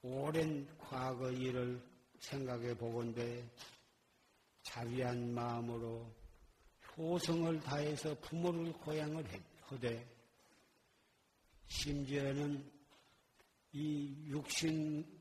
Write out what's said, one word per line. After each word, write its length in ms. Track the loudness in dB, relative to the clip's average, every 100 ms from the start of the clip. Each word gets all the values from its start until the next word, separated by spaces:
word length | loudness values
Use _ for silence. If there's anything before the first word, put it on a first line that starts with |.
오랜 640 | -2 0 2 4 4 2 -4 -12
과거 540 | -6 -2 0 0 0
일을 520 | 0 0 2 0 -2 -8 -20 _ -14
생각해 580 | -6 -4 -2 -2 -2 -2
보건대 720 | 0 0 0 0 -2 -2 -8 -12 -18 -18 -20 _ _ _ _ _ _ _
자비한 720 | -10 -4 0 2 2 2 0
마음으로 800 | 0 0 0 0 -2 -2 -4 -8 -14 -18 -20 -20 _ -20 _ -16 -4
효성을 640 | 2 2 4 4 4 4
다해서 540 | 2 0 2 0 -2 -4
부모를 520 | -4 0 2 2 0
고양을 540 | -4 -2 0 0 -2 -4
해-, 120 | -8 -12 -20
하되 460 | -10 -2 0 -2 -6 -20 -20 _ -20 -20 _ _ _ _ _ _ _ _ _ -20 -6
심지어는 1000 | -2 0 0 2 2 4 2 2 0 -4 -16 -20 -20 -20 _ _ _ -20 _ _
이 540 | -2 0 0 0 -4 -2
육신의 760 | -2 0 2 4 4 4 0 -2 -10